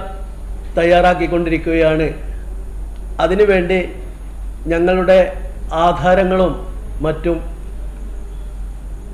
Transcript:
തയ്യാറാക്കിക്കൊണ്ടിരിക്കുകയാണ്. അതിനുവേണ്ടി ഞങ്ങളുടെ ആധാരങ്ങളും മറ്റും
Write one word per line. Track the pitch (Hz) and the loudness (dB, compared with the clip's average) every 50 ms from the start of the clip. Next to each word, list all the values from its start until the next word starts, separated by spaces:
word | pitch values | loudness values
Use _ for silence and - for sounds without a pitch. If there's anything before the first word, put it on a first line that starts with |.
| - - - - - - - - - - - - - - - - | 0 -6 -8 -8 -10 -10 -10 -10 -10 -8 -8 -8 -8 -4 -2 0
തയ്യാറാക്കിക്കൊണ്ടിരിക്കുകയാണ്. | 165 170 175 175 175 180 180 180 175 151 175 170 175 160 160 156 - 175 165 165 160 156 156 156 160 143 - - - - - - - - - - - - - - - - - - - - - - 165 | 4 6 6 6 6 6 4 4 0 0 0 0 2 2 0 0 0 0 2 4 4 4 4 2 0 0 -2 -6 -8 -8 -8 -8 -8 -8 -8 -8 -8 -8 -8 -8 -8 -8 -10 -10 -10 -10 -4 -2 0
അതിനുവേണ്ടി | 165 180 196 214 202 196 185 175 170 190 185 175 - - - - - - - - - - - - - - - - 151 | 0 4 4 4 6 6 4 4 2 0 0 0 -2 -6 -10 -10 -12 -12 -12 -12 -12 -10 -10 -10 -10 -10 -8 -4 -2
ഞങ്ങളുടെ | 165 170 170 180 185 185 185 180 185 190 180 - - - - - - - - - 156 160 165 | 0 2 4 4 4 4 6 6 8 6 6 4 0 -6 -8 -8 -8 -8 -8 -4 0 2 4
ആധാരങ്ങളും | 175 170 127 139 180 180 190 190 185 190 185 185 170 139 - - - - - - - - - - | 4 4 4 4 4 6 6 4 4 4 4 4 2 2 -2 -6 -8 -8 -8 -8 -8 -6 -2 -2
മറ്റും | 147 151 - - 175 170 160 - - - - - - - - - - - - - - - - - - - - - - - - - - - - - - - - - - | -2 -2 0 0 -2 -2 -2 -4 -8 -10 -10 -10 -10 -8 -8 -8 -8 -8 -10 -10 -8 -8 -8 -10 -10 -10 -10 -10 -10 -10 -8 -8 -10 -10 -10 -10 -12 -12 -10 -12 -12